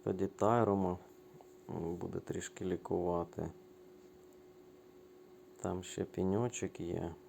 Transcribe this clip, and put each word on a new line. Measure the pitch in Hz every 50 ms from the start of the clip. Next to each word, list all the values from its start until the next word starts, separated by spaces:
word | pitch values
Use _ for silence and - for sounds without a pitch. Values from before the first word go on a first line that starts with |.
Тоді | - 104 101 92 98
Тайрома, | 95 - - 101 104 117 120 110 104 98 98 95 90 90 92 - - - - - - - - - - - - - -
м, | 87 85 82 85 87
буде | 87 90 87 87 87
трішки | - - - 90 90 - - - 101
лікувати. | 92 90 87 - - 87 90 90 87 87 85 85 82 - - 82 82 - - - - - - - - - - - - - - - - - - - - - - - - - - - - - - - - - - - - - - - - - -
Там | - 92 90 92
ще | 90 - - - 95
піньочок | - - - 92 95 98 107 120 123 - - - 95 - -
є. | 90 85 87 85 85 85 85 - -